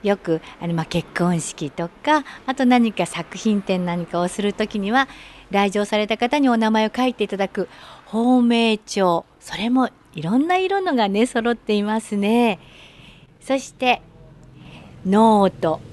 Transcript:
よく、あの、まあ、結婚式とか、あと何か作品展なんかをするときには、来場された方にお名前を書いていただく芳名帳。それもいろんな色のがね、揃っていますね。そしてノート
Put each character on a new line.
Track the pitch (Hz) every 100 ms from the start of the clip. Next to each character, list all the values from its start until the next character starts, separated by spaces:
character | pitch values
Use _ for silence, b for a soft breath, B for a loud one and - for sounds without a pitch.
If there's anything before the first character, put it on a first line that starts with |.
よ | 202 202
く、 | - 160 B B
あ | 170
の、 | 170
ま |
あ、 | 160
結 | 175 - -
婚 | 180 170
式 | - - 147
と | - 170
か、 | - - 302 269 B -
あ |
と | 262 254
何 | 247 226
か | 196 175
作 | - 165 185
品 | 226 202
展 | - 185 180
な | 175
ん | 165
か | 170
を | 180
す | -
る | 208
と | - 220
き | 214
に | 196
は、 | 247 262 B B B B
来 | 196 202
場 | 202
さ | 202 214
れ | 208
た | 220
方 | 240 294
に | 269
お | 233
名 | 220
前 | 220 220
を | -
書 | 254
い | 240
て |
い | 208
た | 196
だ | 196
く | - 175 B B B -
芳 | 214 240 254
名 | 240 233 226 214
帳。 | - 208 185 165 - _
そ | - -
れ | 220
も | 254 240 _ _
い | -
ろ | 160 240
ん | 320
な | 370
色 | 370 392
の | 370
が | 262 202
ね、 | 202 247
揃 | 240 233
っ | 233
て | -
い | 208
ま | 208 220
す | - 208
ね。 | 202 233 233 185 B B B B B B B _
そ | - 269
し | -
て | - 254 226 - - - - - B B B B B 185
ノ | 202 226 214 190
ー |
ト | - 165 156 -